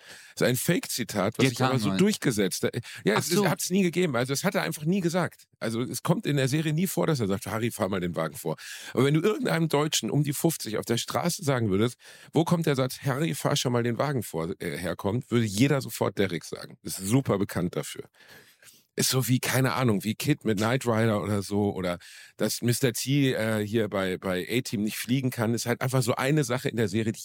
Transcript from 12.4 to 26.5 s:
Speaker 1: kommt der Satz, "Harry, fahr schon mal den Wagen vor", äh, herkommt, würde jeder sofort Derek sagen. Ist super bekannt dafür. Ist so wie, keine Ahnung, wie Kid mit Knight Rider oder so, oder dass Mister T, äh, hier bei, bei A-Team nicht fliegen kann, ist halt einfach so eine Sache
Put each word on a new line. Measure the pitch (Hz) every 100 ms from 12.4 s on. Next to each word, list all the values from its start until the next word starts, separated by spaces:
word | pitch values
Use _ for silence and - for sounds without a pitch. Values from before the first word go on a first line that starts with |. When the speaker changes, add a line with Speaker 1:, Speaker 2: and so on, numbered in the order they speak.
| 170
Speaker 1:
kommt | 170 160
der | 135
Satz, | 131 -
"Harry, | 139 135 165 147
fahr | 143 139
schon | 131
mal | 120
den | 120 113
Wagen | 139 135
vor", | - 82 82 -
äh, | 85 73
herkommt, | 87 - 101 117 -
würde | 117 113
jeder | 98 139 143
sofort | - - 117 104
Derek | 98 85 -
sagen. | - - -
Ist | - 85
super | 95 131 127 101
bekannt | 98 - 85 -
dafür. | - - - _ - - - _ - - _ -
Ist | -
so | 131 117
wie, | 127
keine | - 120 131
Ahnung, | 92 127 101
wie | 101
Kid | 107 143 147 107
mit | 98
Knight | 110 131 120
Rider | 110 113 104
oder | 90 104
so, | 98 104 101
oder | 92 90 87 - - - -
dass | 107 -
Mister | 117 120 127
T, | 113 127 143 135
äh, | 95 110 107 104
hier | 113 104
bei, | 101 95 90
bei | 95 90 -
A-Team | 120 - 95
nicht | 104 -
fliegen | - 135 131
kann, | - 110 117
ist | 120
halt | 120
einfach | 131 131
so | 117
eine | - 131 151
Sache | 113